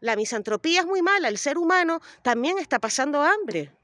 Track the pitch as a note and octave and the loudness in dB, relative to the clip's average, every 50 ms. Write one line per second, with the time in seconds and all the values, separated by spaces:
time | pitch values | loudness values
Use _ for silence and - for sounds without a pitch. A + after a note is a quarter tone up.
0 | - A#3 A3 G#3 A3 - B3 G#3+ G3+ A3 G#3+ G3+ - D#4+ E4+ F4+ F4 E4+ G4 F#4 | -4 -2 -2 -2 -2 -2 -4 -6 -4 -4 -4 -2 0 0 0 2 0 0 0 0
1 | E4+ F#4+ G4+ G4+ D#4 A3+ G#3 G3+ - C#4+ C#4 E4+ E4+ E4 F#4 F#4 F4 E4 E4 D#4+ | 2 2 2 2 2 0 -2 -2 -2 -2 -2 0 2 2 4 4 2 2 -2 -4
2 | - - - _ _ B3 A#3 A#3 B3 D#4+ F#4 G4 D4+ - C4+ A#3 - G#3+ - - | -6 -12 -20 _ _ 0 0 0 0 -2 -2 -2 -2 -2 -2 -2 0 -2 -2 -2
3 | C4 D4 C#4+ C#4+ D4 E4 G4+ G#4+ G4 A#3+ G3+ D#3+ D3 C#3 _ _ | -2 0 0 2 2 2 2 2 -2 -4 -4 -6 -6 -6 _ _